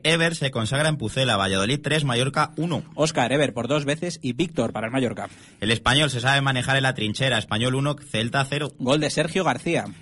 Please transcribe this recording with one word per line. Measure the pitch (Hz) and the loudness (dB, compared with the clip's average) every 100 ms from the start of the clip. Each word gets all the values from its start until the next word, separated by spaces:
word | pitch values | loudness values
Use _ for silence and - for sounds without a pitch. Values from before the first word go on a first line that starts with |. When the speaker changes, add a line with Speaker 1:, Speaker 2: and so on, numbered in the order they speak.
| 156 | 2
Speaker 1:
Ever | 165 165 | 2 2
se | 165 139 | 0 -4
consagra | 120 110 135 156 | -2 -2 0 0
en | 151 | 0
Pucela, | 110 131 131 101 | -2 0 2 2
Valladolid | 95 95 101 147 | 2 2 0 -2
tres, | 147 156 143 | 0 0 2
Mallorca | 120 135 156 147 - | 0 0 0 -2 -2
uno. | 170 139 - - | -4 -4 -4 -2
Speaker 2:
Óscar, | 156 156 117 | 0 2 2
Ever | 139 139 | 2 0
por | 120 117 | 0 -2
dos | 151 | 0
veces | 143 147 175 165 | 0 -2 -4 -6
y | 127 | -4
Víctor | 120 170 - 113 | -2 -2 0 -2
para | 110 110 | -4 -4
el | |
Mallorca. | 131 120 101 101 - - - | 0 0 -2 -10 -12 -20 -4
Speaker 1:
El | 104 | -2
Español | 113 - 139 151 | 0 2 2 2
se | 123 | 2
sabe | 127 139 | 2 4
manejar | 139 127 127 135 | 2 0 0 2
en | |
la | 131 | 2
trinchera, | 123 107 104 135 117 | 0 -2 0 0 0
Español | - 107 123 131 | 0 0 0 0
uno, | 143 147 | 0 -4
Celta | - 110 117 139 135 | -4 -4 0 0 0
cero. | 143 143 - | -2 -4 -4
Speaker 2:
Gol | 127 151 | 0 2
de | 147 | 2
Sergio | 151 156 190 | 0 0 0
García. | 160 120 175 147 104 - | 0 0 0 -2 -2 -10